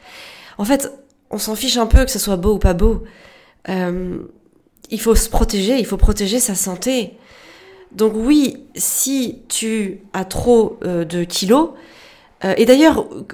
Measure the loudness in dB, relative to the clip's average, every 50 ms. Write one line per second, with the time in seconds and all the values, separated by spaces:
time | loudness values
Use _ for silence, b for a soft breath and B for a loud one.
0 | B B B B B B B B B B B B -2 0 0 0 0 -2 -10 -14
1 | -20 _ _ _ _ -12 -10 -8 -6 -6 -6 -4 -4 -2 -2 0 2 4 6 6
2 | 6 4 0 -4 -4 -2 -2 -2 0 0 0 2 2 0 2 2 2 0 0 -2
3 | -6 B B B B B B B B B B B -10 -8 -6 -4 -4 -4 -4 -6
4 | -6 -8 -10 -12 -12 -16 -20 _ _ _ _ _ _ _ _ _ -16 -12 -10 -4
5 | 0 2 4 4 2 2 0 0 0 0 0 0 0 0 0 0 0 -2 0 2
6 | 2 2 2 2 -2 -2 -2 -2 -2 -2 -4 -4 -6 -6 -6 -6 -4 -2 -2 -2
7 | -4 -6 -10 B B B B B B B B B B B B B B B B 0
8 | 0 0 0 0 0 2 4 4 2 2 -2 -6 -14 -18 -10 -8 -6 -4 -4 -2
9 | -2 -2 -2 -2 -4 -4 -6 -10 -12 -10 -8 -6 -4 -4 -2 -2 -4 -4 -8 -12
10 | -14 -10 -8 -8 -8 -6 -6 -2 2 4 4 4 4 2 -2 -6 -6 -4 -4 -4
11 | -4 -4 -4 -6 -6 -6 -6 -4 0 2 4 4 2 0 -4 B B B B B
12 | B B B B B B B B -4 -2 0 2 4 6 6 6 6 6 4 2
13 | -2 -6 -10 -16 -16 -12